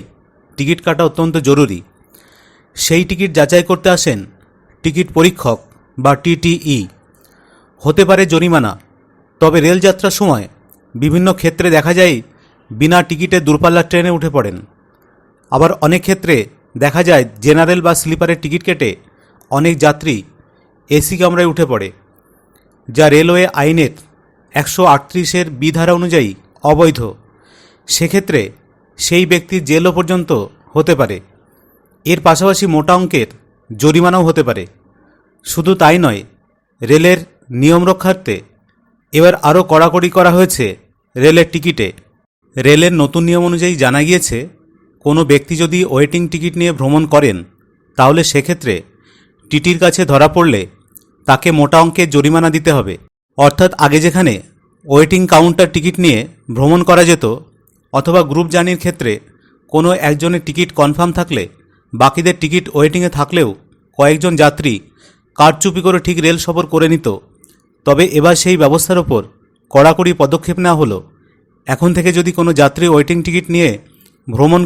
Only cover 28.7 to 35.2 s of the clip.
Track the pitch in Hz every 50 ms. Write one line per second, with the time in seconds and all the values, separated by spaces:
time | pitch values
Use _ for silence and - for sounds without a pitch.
28.7 | _ _ _ _ _ - - - 175 175 185 156 180 170 170 - 190 185 156 131
29.7 | 151 160 170 180 165 175 175 160 185 180 170 - 156 110 98 - _ _ _ _
30.7 | - 151 156 160 170 139 131 107 101 90 92 _ _ _ _ _ _ _ _ _
31.7 | _ _ _ _ _ _ - 151 175 165 151 175 165 156 185 196 190 - 202 190
32.7 | 160 156 151 165 180 180 185 175 - 143 110 - - - _ _ _ _ _ -
33.7 | 117 104 139 151 160 170 175 180 180 185 175 165 160 165 143 120 113 95 87 -
34.7 | _ _ _ _ _ _ _ _ _ _